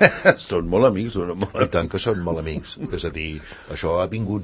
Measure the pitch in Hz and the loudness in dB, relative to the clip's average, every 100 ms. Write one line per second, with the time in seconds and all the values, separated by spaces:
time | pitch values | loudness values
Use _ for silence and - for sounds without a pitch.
0 | 208 - 190 - - 90 85 95 127 95 | 4 6 4 4 2 -2 2 4 4 4
1 | 113 98 87 87 101 - - 85 82 95 | -2 -4 -4 -2 -4 -2 0 0 0 -2
2 | 117 98 85 82 78 87 - - - 87 | -2 0 0 -2 -4 -6 -8 -10 -8 -6
3 | 82 80 78 76 - - - 73 82 87 | -6 -6 -8 -8 -12 -18 -12 -4 0 0
4 | 90 110 98 104 | 0 -2 -2 -4